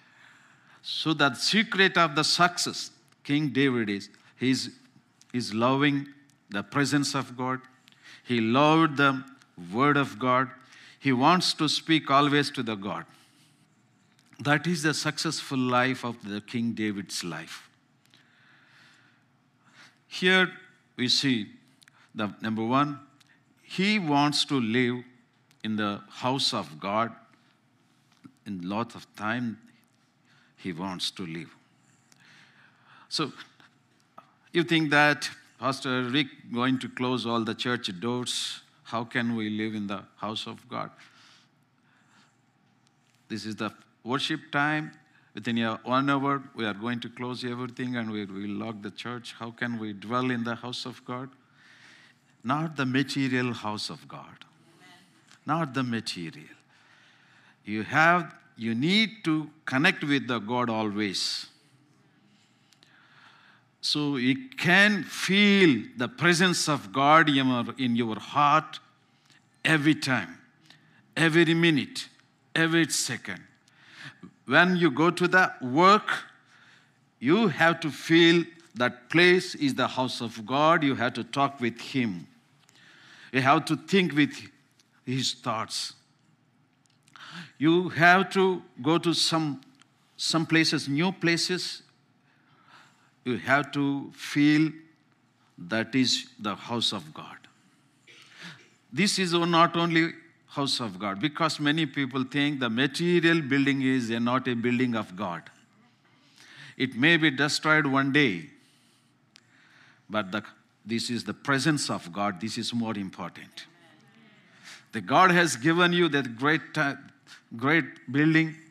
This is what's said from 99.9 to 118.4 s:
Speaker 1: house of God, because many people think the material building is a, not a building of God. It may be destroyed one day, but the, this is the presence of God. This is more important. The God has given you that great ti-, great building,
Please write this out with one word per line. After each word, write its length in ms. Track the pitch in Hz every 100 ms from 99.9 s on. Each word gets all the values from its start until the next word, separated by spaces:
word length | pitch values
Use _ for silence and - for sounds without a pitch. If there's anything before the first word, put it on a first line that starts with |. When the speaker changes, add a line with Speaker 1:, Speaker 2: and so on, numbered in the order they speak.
| 165 165 - - _ _
Speaker 1:
house 320 | - 139 -
of 180 | 113 92
God, 220 | 104 98
because 400 | 147 - 160 -
many 260 | 147 160 156
people 380 | 143 131 139
think 380 | 131 147 143 139
the 80 | 123
material 720 | 113 143 147 175 175 165 165
building 400 | 135 139 139 139
is 280 | 131 131 113
a, 80 | 117
not 300 | 120 127 127
a 60 |
building 420 | 117 120 120 127 113
of 180 | 101
God. 300 | 90 98 85 - _ _ _ _ _ _ _ _ _ - - - -
It 180 | 131 113
may 220 | 151 170
be 120 | 156
destroyed 560 | 131 147 - 160 156 147
one 280 | 135 139
day, 320 | 143 135 87 78 - _ _ _ _ _ _ _ _ _ _ _ _ _ _ -
but 220 | 107 95
the, 120 | 107 104 - _ _ -
this 240 | 113 117
is 160 | 117 107
the 80 |
presence 560 | - - 135 151 147 -
of 240 | 101 87
God. 260 | 85 101 87
This 180 | 110 117
is 160 | 104
more 240 | 120 110 104
important. 680 | 95 92 87 - - - - _ _ _ _ _ - _ _ _ - - _
The 80 | 117
God 300 | 92 147 185
has 260 | 175 170 123
given 340 | 147 165 180
you 160 | 175 170
that 280 | 139 120 113
great 360 | 139 156 -
ti-, 200 | 156 143 131 - _ - - _ 113
great 520 | 135 165 131 - -
building, 460 | 135 156 160